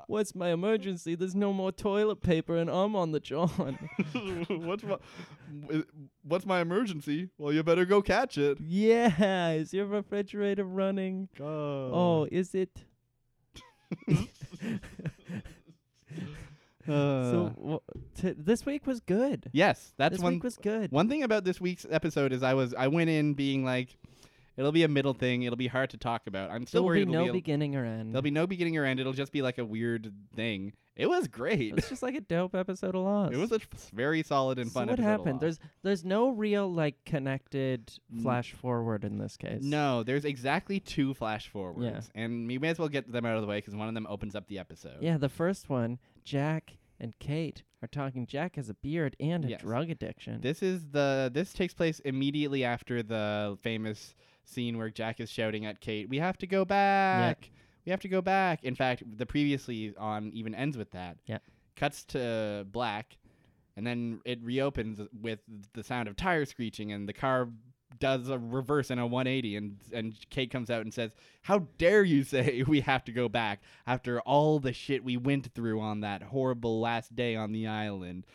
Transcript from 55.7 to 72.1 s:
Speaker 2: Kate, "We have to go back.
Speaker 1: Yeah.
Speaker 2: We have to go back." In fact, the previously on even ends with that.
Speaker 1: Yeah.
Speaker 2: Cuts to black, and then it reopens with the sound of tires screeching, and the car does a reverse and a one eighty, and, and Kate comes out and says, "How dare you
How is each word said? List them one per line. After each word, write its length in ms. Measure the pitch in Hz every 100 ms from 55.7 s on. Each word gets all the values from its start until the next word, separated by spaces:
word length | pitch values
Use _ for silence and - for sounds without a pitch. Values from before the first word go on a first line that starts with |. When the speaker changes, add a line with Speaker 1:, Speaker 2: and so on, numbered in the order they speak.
| -
Speaker 2:
Kate, 300 | - 107 104
"We 80 | 135
have 180 | 175 185
to 80 | 180
go 200 | 190 190
back. 720 | 196 196 196 190 190 180 156 -
Speaker 1:
Yeah. 40 | - _ _ -
Speaker 2:
We 40 |
have 100 | 190
to 80 | 196
go 120 | 185
back." 440 | 185 196 190 160
In 100 | 131
fact, 280 | 123 127 123 117 107
the 80 |
previously 720 | 123 143 147 135 - 113 107 95
on 340 | 107 107 107
even 200 | 113 110
ends 220 | 110 143 127
with 140 | 101
that. 260 | 90 90 82
Speaker 1:
Yeah. 140 | - 110 _ _ _
Speaker 2:
Cuts 300 | - 143 - -
to 600 | 139 120 113 107 104 98
black, 460 | 110 120 104 - - _ _ _ _ _ -
and 80 | 117
then 340 | 120 117 113 123
it 160 | 120
reopens 580 | 117 131 139 139 110 104 104 110
with 220 | 113 110 - 107 101
the 100 | 117
sound 240 | - 123 107
of 100 | 98
tires 340 | 185 165 143
screeching, 420 | - 113 - 104
and 160 | 101 101
the 60 |
car 340 | 104 135 127 120 113 123 _ _ 123
does 300 | 135 135 123
a 100 | 131
reverse 520 | 117 127 127 147 127
and 100 | 123
a 60 | 120
one 200 | 123 127
eighty, 300 | 131 117 104
and, 200 | 104 101 -
and 220 | 117 113 107 -
Kate 200 | 143 123
comes 200 | 131 113
out 120 | 117
and 100 | 110
says, 180 | 123 110 - - _
"How 180 | - 202 156 -
dare 240 | 170 208
you 180 | 190